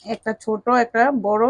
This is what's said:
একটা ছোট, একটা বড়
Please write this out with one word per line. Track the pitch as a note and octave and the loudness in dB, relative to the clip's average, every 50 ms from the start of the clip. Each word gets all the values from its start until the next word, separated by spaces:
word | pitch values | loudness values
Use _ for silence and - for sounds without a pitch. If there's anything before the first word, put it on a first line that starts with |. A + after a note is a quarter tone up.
| - | -12
একটা | G#3 A3+ - - A3 A3 | -10 -10 -8 -8 -8 -8
ছোট, | - - A3+ G#3+ G3+ - A#3 B3 | -6 -6 -6 -6 -4 -2 0 0
একটা | B3 A#3 A#3 - A3+ B3 C#4 C#4 A#3+ | 2 0 0 0 0 2 2 0 -2
বড় | F#3+ G3+ G#3+ G#3+ A3+ C4 | -2 -2 0 2 2 0